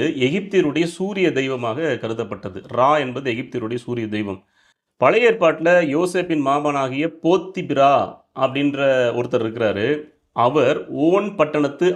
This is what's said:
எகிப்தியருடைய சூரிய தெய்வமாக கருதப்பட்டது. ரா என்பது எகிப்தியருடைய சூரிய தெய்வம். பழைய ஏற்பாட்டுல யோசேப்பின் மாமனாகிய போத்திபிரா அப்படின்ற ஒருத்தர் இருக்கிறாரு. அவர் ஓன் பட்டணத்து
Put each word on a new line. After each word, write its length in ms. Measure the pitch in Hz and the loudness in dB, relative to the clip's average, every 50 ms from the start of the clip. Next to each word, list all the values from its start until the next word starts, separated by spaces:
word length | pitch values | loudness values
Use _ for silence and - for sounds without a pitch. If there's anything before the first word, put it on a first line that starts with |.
| 117 160 151 139 | 0 -2 0 0
எகிப்தியருடைய 680 | 127 131 151 208 202 - - 190 165 147 135 151 170 165 | 0 0 0 -2 -4 0 0 2 2 2 0 0 -2 -2
சூரிய 400 | 170 - 185 196 208 196 175 165 | -4 -6 -8 -6 -2 -2 0 0
தெய்வமாக 640 | 135 131 135 135 131 127 123 117 - 143 165 156 127 110 | 0 0 -2 -2 -4 -4 -4 -4 -4 -4 -4 -4 -4 -4
கருதப்பட்டது. 640 | 120 110 113 113 113 101 104 95 - 101 92 95 - - | -4 -6 -6 -6 -6 -8 -8 -10 -10 -12 -12 -12 -12 -6
ரா 200 | - 117 127 139 151 151 | 0 2 2 4 4 2
என்பது 300 | 143 127 123 131 139 131 | 0 -2 -6 -6 -4 -4
எகிப்தியருடைய 500 | 117 110 127 - - 123 113 110 120 123 | -4 -4 -6 -8 -8 -6 -6 -6 -6 -6
சூரிய 280 | - - 123 120 113 107 | -6 -6 -6 -6 -4 -4
தெய்வம். 320 | 104 107 107 101 95 92 - _ _ _ _ _ _ _ _ _ _ - | -4 -4 -4 -4 -6 -8 -12 _ _ _ _ _ _ _ _ _ _ 0
பழைய 280 | 123 131 180 226 247 233 | 2 2 4 4 4 2
ஏற்பாட்டுல 400 | 220 - 175 165 151 143 156 165 175 180 170 147 | 2 4 2 2 2 2 2 4 4 4 4 2
யோசேப்பின் 560 | 135 156 180 180 180 185 175 175 165 151 139 | 0 0 0 0 0 -2 -2 0 -2 0 0
மாமனாகிய 640 | 135 139 147 147 151 143 139 135 131 127 135 151 165 - - | 0 0 0 0 0 0 0 -2 -2 -2 -2 -4 -4 -4 -2
போத்திபிரா 760 | - 165 180 190 170 190 - 190 175 - - 135 139 139 139 127 101 - - - _ _ _ 135 | 0 2 2 2 0 -4 -8 -8 -6 -2 2 4 6 6 6 4 2 -2 -6 -12 _ _ _ -2
அப்படின்ற 420 | 131 131 123 135 143 143 139 135 139 135 131 127 123 120 | -2 -2 0 0 -2 -2 0 0 2 2 2 4 2 2
ஒருத்தர் 320 | 117 120 120 123 123 120 113 | 0 0 -2 -2 -2 -2 -2
இருக்கிறாரு. 440 | 113 110 123 117 104 95 98 104 127 147 151 151 - _ _ _ _ - | -2 -2 -2 -2 0 0 0 0 0 -2 -2 -6 -10 _ _ _ _ -2
அவர் 420 | - 117 123 135 151 131 131 147 - - - - 131 143 | 0 0 2 4 4 2 2 2 0 -4 -8 -4 0 2
ஓன் 240 | 165 180 202 208 208 202 | 2 2 2 0 0 0
பட்டணத்து 540 | - 156 143 - 151 147 139 135 - 175 180 180 | 0 0 0 0 0 -2 -2 -2 0 0 0 0